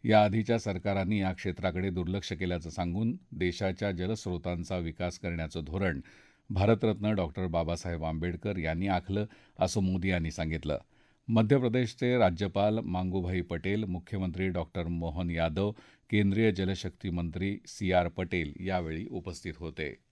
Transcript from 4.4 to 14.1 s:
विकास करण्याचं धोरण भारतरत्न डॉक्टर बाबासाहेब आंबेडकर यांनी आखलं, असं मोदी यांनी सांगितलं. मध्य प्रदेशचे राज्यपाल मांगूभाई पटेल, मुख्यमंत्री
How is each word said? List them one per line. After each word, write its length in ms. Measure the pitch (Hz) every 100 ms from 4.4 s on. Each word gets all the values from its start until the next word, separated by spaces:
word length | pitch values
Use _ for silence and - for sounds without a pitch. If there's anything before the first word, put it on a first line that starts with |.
| 92 87 85 92
विकास 420 | 82 80 87 -
करण्याचं 440 | 90 85 80 85
धोरण 380 | 73 90 95 69 - - - _ _
भारतरत्न 640 | 92 101 110 113 101 107
डॉक्टर 360 | 104 85 76 92
बाबासाहेब 560 | 82 80 85 92 85
आंबेडकर 540 | 80 80 87 82 101 95
यांनी 300 | 80 82 98
आखलं, 380 | 90 - 98 107 - - -
असं 220 | 92 107
मोदी 280 | 92 92 92
यांनी 220 | 90 82
सांगितलं. 460 | 78 80 80 73 73 - _ _ _ -
मध्य 300 | 113 110 139
प्रदेशचे 600 | 123 120 117 - 123 123
राज्यपाल 640 | 98 85 101 98 104 110
मांगूभाई 600 | - 90 92 95 87 92
पटेल, 420 | 87 85 92 104
मुख्यमंत्री 680 | 107 87 -